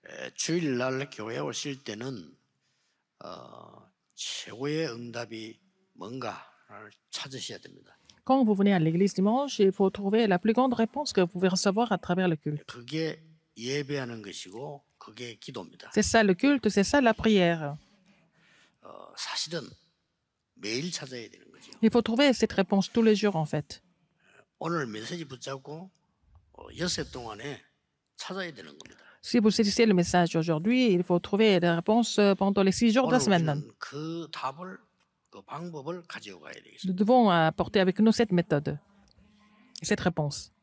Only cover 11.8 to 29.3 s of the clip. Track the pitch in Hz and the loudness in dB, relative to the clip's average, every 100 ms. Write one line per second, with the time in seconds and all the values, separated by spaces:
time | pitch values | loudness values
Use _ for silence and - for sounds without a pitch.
11.8 | 233 185 - 180 180 156 - 147 - 123 | 0 -2 -2 0 0 -2 -4 -8 -10 -18
12.8 | 120 156 160 - _ _ _ - 120 143 | -10 -6 -6 -8 _ _ _ -12 -6 -6
13.8 | 139 143 123 117 101 85 92 104 147 143 | -4 -6 -6 -10 -12 -14 -14 -14 -12 -14
14.8 | _ _ - 107 120 107 - 127 85 - | _ _ -20 -14 -14 -14 -14 -12 -14 -18
15.8 | - - 208 - 214 180 277 285 220 202 | -4 0 4 4 4 4 4 2 2 0
16.8 | 190 294 240 220 220 208 170 170 147 147 | 2 4 4 2 2 4 4 0 -6 -10
17.8 | _ _ _ _ _ _ _ _ _ _ | _ _ _ _ _ _ _ _ _ _
18.8 | - - - - - - - 165 139 - | -20 -20 -20 -12 -8 -6 -6 -8 -10 -20
19.8 | _ _ _ _ _ _ _ _ 101 120 | _ _ _ _ _ _ _ _ -6 -6
20.8 | 170 165 139 127 110 - - - - - | -6 -8 -10 -14 -16 -20 -20 -20 -20 0
21.8 | 226 240 226 226 285 240 214 - 190 196 | 2 2 0 2 2 4 0 0 2 0
22.8 | 185 - 220 208 208 180 151 151 147 - | 2 2 4 4 2 0 -2 -4 -8 -18
23.8 | _ _ _ _ _ _ _ _ 160 170 | _ _ _ _ _ _ _ _ -6 -4
24.8 | 131 107 117 175 147 127 - 135 135 156 | -4 -8 -10 -10 -12 -14 -12 -12 -12 -16
25.8 | 190 _ _ _ _ - _ - - 57 | -16 _ _ _ _ -20 _ -20 -20 -8
26.8 | 175 - 139 131 117 104 131 120 _ _ | -6 -4 -6 -10 -12 -12 -12 -12 _ _
27.8 | _ _ _ - - 185 180 127 80 71 | _ _ _ -18 -12 -8 -10 -12 -20 -20
28.8 | - - - _ - | -20 -20 -20 _ 0